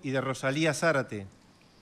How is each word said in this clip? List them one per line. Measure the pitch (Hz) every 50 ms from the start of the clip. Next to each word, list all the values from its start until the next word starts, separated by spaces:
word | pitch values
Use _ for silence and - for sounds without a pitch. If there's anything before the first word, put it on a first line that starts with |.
| -
y | 135
de | 131 135
Rosalía | 127 135 127 - - 135 135 156 160 160 143
Zárate, | - 175 165 151 135 123 - 113 104 95 95 - - - - - - - - - -